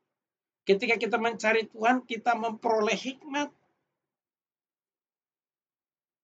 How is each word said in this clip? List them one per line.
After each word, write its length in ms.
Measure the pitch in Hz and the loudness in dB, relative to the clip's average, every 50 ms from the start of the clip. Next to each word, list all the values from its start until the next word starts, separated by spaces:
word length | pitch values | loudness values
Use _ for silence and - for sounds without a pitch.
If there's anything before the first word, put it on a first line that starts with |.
| _ _ _ _ _ _ _ _ _ _ _ _ _ - | _ _ _ _ _ _ _ _ _ _ _ _ _ 2
Ketika 320 | 196 196 247 240 233 208 | 2 2 4 0 0 0
kita 160 | 240 202 240 | 0 0 0
mencari 480 | 226 220 233 226 - - 214 226 226 214 | 0 0 -2 -2 0 0 2 2 2 0
Tuhan, 400 | - - 226 220 233 254 254 240 | -2 -6 -2 2 2 2 2 0
kita 320 | - 233 220 - 240 233 | -4 -10 -4 0 0 0
memperoleh 560 | 214 220 233 220 220 - 233 220 220 214 226 208 | 0 -2 -6 -6 -4 -2 0 2 2 2 2 0
hikmat. 560 | 180 - 254 269 - - 302 269 294 294 285 - _ _ _ _ _ _ _ _ _ _ _ _ _ _ _ _ _ _ _ _ _ _ _ _ _ _ _ _ _ _ _ _ _ _ _ _ _ _ _ _ _ _ _ _ _ _ _ _ _ _ _ _ _ | -2 -4 -8 -12 -12 -14 -8 -6 -4 -4 -6 -8 _ _ _ _ _ _ _ _ _ _ _ _ _ _ _ _ _ _ _ _ _ _ _ _ _ _ _ _ _ _ _ _ _ _ _ _ _ _ _ _ _ _ _ _ _ _ _ _ _ _ _ _ _